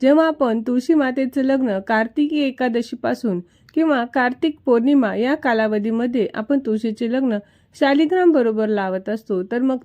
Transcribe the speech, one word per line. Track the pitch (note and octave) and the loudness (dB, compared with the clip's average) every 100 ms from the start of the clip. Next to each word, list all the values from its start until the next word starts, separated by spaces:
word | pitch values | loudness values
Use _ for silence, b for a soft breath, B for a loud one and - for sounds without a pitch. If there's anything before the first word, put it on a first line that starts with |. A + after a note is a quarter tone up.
जेव्हा | C4 D4+ D#4+ | 4 4 2
आपण | D#4 B3+ A#3 A#3 | 0 0 0 -2
तुळशी | B3 B3+ | -2 2
मातेचं | D#4+ C4 C4 C4 C#4 | 0 0 -2 -2 -2
लग्न | C4 C4+ B3+ G3 G3 | 0 0 0 -2 -2
कार्तिकी | A3 A3+ - D4 D4+ | -2 0 -2 -2 0
एकादशीपासून | C4+ C4 B3+ A#3 A#3 A#3+ A#3 B3 A3+ F3 F3+ b b | -2 -2 -2 -2 -4 -6 -4 -2 -2 -4 -6 b b
किंवा | D#4 D#4+ C4 B3 | -2 0 0 0
कार्तिक | C4+ B3 B3+ D#4+ - - | -2 -2 -2 -4 -2 0
पौर्णिमा | A#3 B3+ C#4+ G#3+ F#3+ | 2 4 2 2 0
या | B3 | -2
कालावधीमध्ये | D4+ C4+ A3 A3 G#3+ A3 A3+ B3 B3 F#3 | 0 0 0 0 -2 -2 -2 -2 -2 -2
आपण | - G#3+ C#4+ | -4 -2 -2
तुळशीचे | B3+ G#3+ A3+ G#3+ A#3 | 0 -2 -4 -4 -4
लग्न | C4 C4 G#3 b b b - | -2 -2 -2 b b b -2
शालिग्राम | C#4 C#4+ D#4 F#4 F4+ | 2 2 2 4 4
बरोबर | D4+ A#3 G#3+ G#3+ | 4 2 0 0
लावत | G#3 F#3+ F#3+ F#3+ | 0 -2 -4 -6
असतो, | A3 - F#3 | -8 -4 -6
तर | F#3 A#3+ | -4 -2
मग | C4 C4 | -2 -2